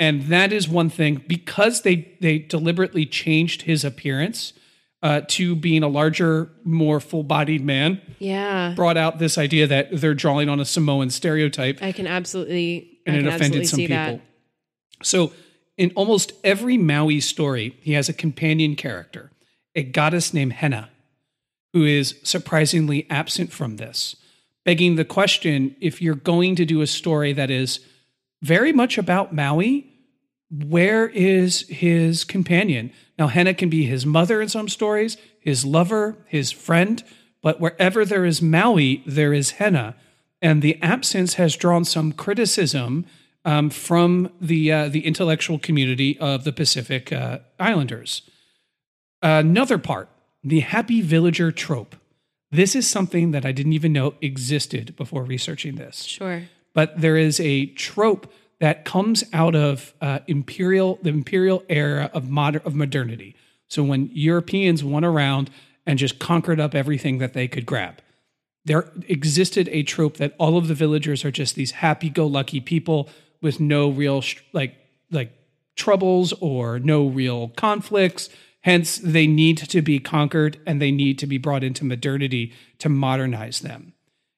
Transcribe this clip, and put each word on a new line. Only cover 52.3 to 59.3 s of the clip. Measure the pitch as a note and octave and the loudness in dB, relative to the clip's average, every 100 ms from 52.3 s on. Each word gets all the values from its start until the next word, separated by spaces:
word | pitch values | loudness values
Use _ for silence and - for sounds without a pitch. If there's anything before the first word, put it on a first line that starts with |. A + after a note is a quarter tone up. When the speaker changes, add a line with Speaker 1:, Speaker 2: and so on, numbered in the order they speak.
| _ - | _ -2
Speaker 1:
This | D3 G3 C4+ | 2 2 2
is | - | -2
something | G#3 F3+ F3 E3+ | -2 0 0 0
that | C#3+ | 0
I | C3+ | -2
didn't | C3 D3 | -2 0
even | D#3 D#3+ | 2 2
know | C#3+ C#3 - | 2 0 -2
existed | C#3+ C3 B2+ D3 - B2 A#2 - | -8 -6 -4 -4 -4 -10 -10 -14
before | B2 C#3+ | -10 -8
researching | B2+ B2 - D3+ D3+ C3+ | -6 -8 -8 -8 -10 -12
this. | B2 - | -14 -16
Speaker 2:
Sure. | - - F#3+ E3+ F3 _ _ | -14 -10 -8 -8 -12 _ _
Speaker 1:
But | D#3 D#3 F3 | 0 0 2
there | D#3+ D#3+ | 2 4
is | D#3 D3 | 2 2
a | D#3 C#3 C#3 | 0 0 -2
trope | - - - A3 G3 - _ _ - | -6 -8 0 2 2 -4 _ _ 0
that | D3+ D#3+ | 0 0
comes | - F#3 G#3 A3 - | -4 -2 0 -2 -2